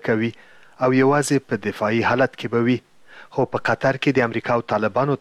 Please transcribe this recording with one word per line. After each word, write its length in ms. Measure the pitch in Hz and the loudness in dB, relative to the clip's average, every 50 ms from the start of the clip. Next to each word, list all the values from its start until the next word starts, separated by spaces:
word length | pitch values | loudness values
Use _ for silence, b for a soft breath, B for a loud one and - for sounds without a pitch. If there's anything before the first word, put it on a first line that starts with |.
| - - | 0 0
کوي 220 | 117 107 110 117 - b b b b b b b b - 127 | 0 0 0 -4 -4 b b b b b b b b -2 0
او 60 | 131 131 | 2 4
یوازې 440 | 131 131 135 143 147 139 - 143 135 - - | 4 4 4 4 2 2 2 0 -2 0 -2
په 120 | 127 104 - | -6 -4 -4
دفاعي 340 | 104 98 - 110 107 113 117 110 113 | -6 -4 -2 -2 0 0 0 0 0
حالت 260 | 120 127 131 120 - | 2 2 0 -2 -2
کې 120 | - - 113 113 | -8 -10 -4 -2
به 100 | 120 117 120 | 0 2 2
وي. 100 | 127 117 - _ _ - B B B B B B - | 0 0 -2 _ _ -20 B B B B B B -4
خو 100 | - 131 | -2 -2
په 200 | - - 110 - - | -2 -2 -4 -2 -2
قطر 320 | 117 - - 135 131 135 | -2 0 0 -2 -2 0
کې 180 | - 147 135 131 | -2 0 2 2
د 80 | 120 117 | 0 0
امریکا 240 | 113 117 - - 123 | -2 -4 -4 -2 -2
او 120 | 120 113 - - | -2 -2 -2 -2
طالبانو 460 | 104 107 107 95 120 131 147 139 120 | -2 -2 -2 -2 -2 -2 -2 -2 -4